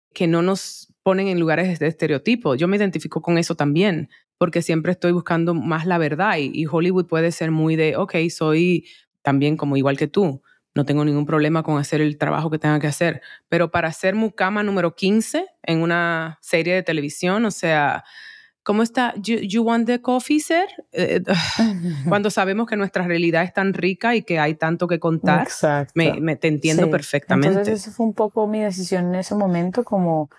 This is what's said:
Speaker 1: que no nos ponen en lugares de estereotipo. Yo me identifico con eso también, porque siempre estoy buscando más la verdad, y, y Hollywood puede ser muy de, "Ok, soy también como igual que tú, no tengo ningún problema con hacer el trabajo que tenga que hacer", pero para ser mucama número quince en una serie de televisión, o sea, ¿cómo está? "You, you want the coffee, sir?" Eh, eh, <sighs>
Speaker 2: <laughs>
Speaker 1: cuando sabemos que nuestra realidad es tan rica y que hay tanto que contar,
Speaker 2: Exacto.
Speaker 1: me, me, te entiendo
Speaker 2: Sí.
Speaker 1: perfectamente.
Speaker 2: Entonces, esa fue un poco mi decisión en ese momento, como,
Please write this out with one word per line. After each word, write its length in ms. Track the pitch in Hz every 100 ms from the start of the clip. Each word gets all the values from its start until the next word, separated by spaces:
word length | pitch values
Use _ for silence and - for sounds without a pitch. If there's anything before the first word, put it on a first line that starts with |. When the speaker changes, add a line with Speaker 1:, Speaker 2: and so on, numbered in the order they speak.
| _
Speaker 1:
que 120 | - 175
no 160 | 170
nos 520 | 175 190 - - - _
ponen 240 | 190 190 196
en 120 | 180
lugares 380 | 160 156 185 160
de 80 | 147
estereotipo. 680 | 156 156 143 - 240 156 123
Yo 120 | 175
me 100 | 202
identifico 440 | 202 165 156 170
con 160 | 165 170
eso 180 | 170 160
también, 540 | 143 147 202 160 - - _ -
porque 240 | 175 170
siempre 320 | 170 160 165
estoy 180 | 180 175
buscando 420 | 175 - 170 165
más 320 | 170 131 160 170
la 120 | 175
verdad, 400 | 151 151 202 170
y, 120 | 139
y 120 | - 156
Hollywood 420 | 165 175 185 180
puede 240 | 160 165
ser 180 | 160 160
muy 240 | 156 160 160
de, 220 | 156 139
"Ok, 180 | 190 170 165
soy 560 | - 156 156 175 175 - - _ _
también 360 | - 139 147 156
como 180 | 143 139
igual 200 | 135 139
que 100 | 151
tú, 340 | 196 185 135 _ _ _ -
no 100 | 139
tengo 180 | 147 147
ningún 200 | 147 147
problema 380 | 151 151 160
con 160 | 160 147
hacer 220 | 147 151
el 160 | 151 147
trabajo 320 | 147 151 160
que 80 | 151
tenga 200 | 151 151
que 80 | 147
hacer", 340 | 143 170 147 - - -
pero 220 | 170 165
para 200 | 175 160
ser 220 | 160 190 208
mucama 460 | 220 - 190 208
número 320 | 208 196 170 -
quince 500 | 190 214 220 302 381 _
en 180 | - 165
una 560 | 170 170 170 165 160 160
serie 320 | - 170 170 185
de 80 |
televisión, 640 | 175 160 143 - 180 202 226
o 60 |
sea, 520 | - 170 156 143 - - - - - - _
¿cómo 200 | - 208
está? 300 | 233 247 240 -
"You, 240 | 202 226
you 240 | 202 214
want 240 | 226 233 233
the 140 | 240
coffee, 380 | 247 254 - 302
sir?" 260 | - 339 381 - -
Eh, 300 | - 185 185
eh, 20 | 175
<sighs> 0 |
Speaker 2:
<laughs> 840 | 185 160 - 226 185 175 151 143
Speaker 1:
cuando 200 | 202 208
sabemos 380 | 202 190 196 233
que 80 | 214
nuestra 320 | 196 - 180
realidad 360 | 170 170 160
es 100 | 175
tan 200 | - 196
rica 420 | 190 190 185 226 233
y 80 |
que 160 | - 165
hay 160 | 151 160
tanto 320 | 160 170 175
que 120 | 170
contar, 440 | 165 160 165 151
Speaker 2:
Exacto. 480 | 160 - 156 143 139 165
Speaker 1:
me, 240 | 165 -
me, 160 | 160 151
te 120 | 165
entiendo 380 | 151 156 160 170
Speaker 2:
Sí. 60 |
Speaker 1:
perfectamente. 580 | 143 - 143 - 131 147
Speaker 2:
Entonces, 320 | 196 208 214 214
esa 40 | 214
fue 100 | 226
un 80 |
poco 320 | 208 214 220 214
mi 120 | 214
decisión 480 | 214 185 180 185 175
en 80 | 180
ese 200 | 185 208
momento, 480 | 196 170 175 214
como, 460 | 233 202 175 160 147